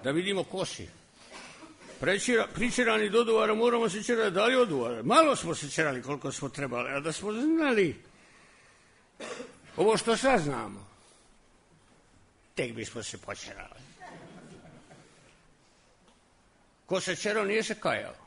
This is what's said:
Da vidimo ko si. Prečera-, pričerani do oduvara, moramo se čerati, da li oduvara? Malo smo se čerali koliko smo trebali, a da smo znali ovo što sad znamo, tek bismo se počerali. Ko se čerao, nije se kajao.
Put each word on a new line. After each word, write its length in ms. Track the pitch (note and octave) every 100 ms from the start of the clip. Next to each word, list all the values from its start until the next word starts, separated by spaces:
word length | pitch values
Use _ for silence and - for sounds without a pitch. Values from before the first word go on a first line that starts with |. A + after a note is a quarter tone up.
Da 80 | B2+
vidimo 320 | D3+ F#3 G3
ko 220 | D#3 F#3 F3
si. 240 | - G2 - - - - - - - - - - -
Prečera-, 460 | C#3 G3 - A#3 G3
pričerani 560 | - A#3+ - A#3 A3 G#3+
do 100 | G#3+
oduvara, 340 | A#3 A3 A3
moramo 360 | G#3+ A#3+ A#3 A3+
se 140 | G3
čerati, 280 | G#3+ A#3 G#3+
da 140 | F3+ A3
li 100 | C4
oduvara? 480 | A#3+ C#3+ A#2 A#2
Malo 320 | A#2+ C4 D#4+ A#3+
smo 200 | E3 D#3
se 140 | D3
čerali 320 | - D#3 B2+
koliko 300 | A#2+ C#3+ C#3
smo 180 | B2 C#3
trebali, 440 | B2 C#3 A#2+ B2
a 60 | C#3
da 120 | D#3
smo 220 | D#3 G3
znali 720 | G#3+ D4+ D#4+ D4 A3+ F3+ - - - - - - - - _ _ _ _ _ - - - - - -
ovo 200 | F3 G#3+
što 200 | A#3 A3+
sad 240 | C4+ B3
znamo, 460 | D3 B2+ G#2+ G2+ G#2 - - _ _ _ _ _ _ _ _ _ _ _ _ _ _ -
tek 180 | C3
bismo 300 | A#2 G#2+ A#2
se 140 | A2 G2
počerali. 640 | - G2+ - - - - - - F#4 - - - - - - - - - - - - _ _ _ _ _ _ _ _ _ _ _ _ _ _ _ -
Ko 140 | F#3
se 160 | F3 F3
čerao, 300 | G#3+ G#3+ G3+
nije 180 | A3
se 120 | A3+ A3+
kajao. 400 | F3+ G#2+ - -